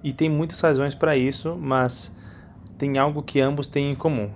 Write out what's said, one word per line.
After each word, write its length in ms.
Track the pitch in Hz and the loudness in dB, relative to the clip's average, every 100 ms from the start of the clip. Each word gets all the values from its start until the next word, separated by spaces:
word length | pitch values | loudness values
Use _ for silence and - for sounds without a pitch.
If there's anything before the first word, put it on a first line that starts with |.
E 80 | 147 | -6
tem 160 | - 160 | 0 0
muitas 320 | 151 160 - | 2 -2 2
razões 360 | 165 139 143 135 | 2 4 0 0
pra 200 | 160 143 | 2 4
isso, 400 | 127 135 156 175 | 2 0 -6 -6
mas 560 | 147 131 127 127 - - - - - - - - | 0 2 2 0 -10 -14 -20 -20 -20 -20 -20 -6
tem 180 | 143 135 | -2 2
algo 240 | 143 147 | 2 0
que 180 | - 139 | -2 2
ambos 280 | 135 143 139 | 2 0 -2
têm 240 | 143 143 | -2 -2
em 40 | 135 | -2
comum. 360 | 160 135 104 | -2 0 -4